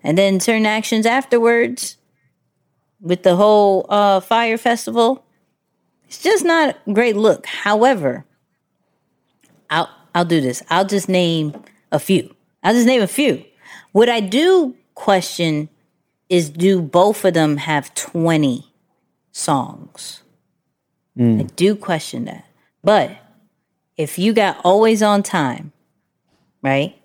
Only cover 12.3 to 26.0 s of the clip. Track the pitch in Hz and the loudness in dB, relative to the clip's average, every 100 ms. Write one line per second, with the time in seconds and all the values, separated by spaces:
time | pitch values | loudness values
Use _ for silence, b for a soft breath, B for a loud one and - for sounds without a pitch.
12.3 | _ _ _ 175 240 233 254 190 - 285 | _ _ _ 0 2 2 2 0 0 -2
13.3 | 143 - B B B B 196 240 233 196 | -2 -8 B B B B 2 2 2 -2
14.3 | 233 339 370 277 - _ - - 190 - | 0 2 2 0 -6 _ -6 0 0 0
15.3 | - 165 151 151 _ _ _ _ _ _ | -4 -4 -4 -8 _ _ _ _ _ _
16.3 | 175 151 156 185 190 156 175 202 214 190 | 0 0 0 0 2 0 2 2 2 0
17.3 | 170 156 143 160 151 - - - 170 165 | 2 0 -2 -2 -4 -4 -12 -8 -2 0
18.3 | 160 143 120 - _ _ _ _ _ _ | 0 0 -4 -12 _ _ _ _ _ _
19.3 | - - 139 120 - - - - - _ | -10 -4 -4 -4 -14 -20 -20 -20 -20 _
20.3 | _ _ _ _ _ _ _ _ - 120 | _ _ _ _ _ _ _ _ -2 0
21.3 | 110 98 - 185 208 - 160 - 120 120 | 0 -2 -2 0 0 -4 -6 -6 -12 -12
22.3 | - _ _ _ _ - 208 131 - _ | -14 _ _ _ _ 0 2 0 -10 _
23.3 | _ _ _ _ _ _ - 151 - 202 | _ _ _ _ _ _ -10 -8 -2 0
24.3 | 220 196 151 180 196 220 220 208 202 196 | 2 0 0 2 4 4 2 2 0 0
25.3 | 180 139 123 151 _ _ _ | -2 -2 -6 -14 _ _ _